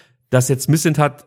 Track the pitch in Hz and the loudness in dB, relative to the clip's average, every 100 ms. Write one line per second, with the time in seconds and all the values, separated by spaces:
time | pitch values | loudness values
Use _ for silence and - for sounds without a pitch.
0 | _ _ _ 127 127 131 - 156 165 147 | _ _ _ -2 0 -2 0 0 0 0
1 | 147 - | -2 -4